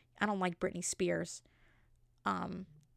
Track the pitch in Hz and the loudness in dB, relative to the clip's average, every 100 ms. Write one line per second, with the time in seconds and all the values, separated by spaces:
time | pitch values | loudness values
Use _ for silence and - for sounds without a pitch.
0 | _ - 208 202 185 170 180 175 175 - | _ -2 0 2 0 2 -2 -2 -4 2
1 | 180 170 170 - - _ - _ _ _ | 2 2 -2 -8 -16 _ -20 _ _ _
2 | _ _ 202 185 180 185 190 - - | _ _ -2 0 -2 -6 -10 -18 -20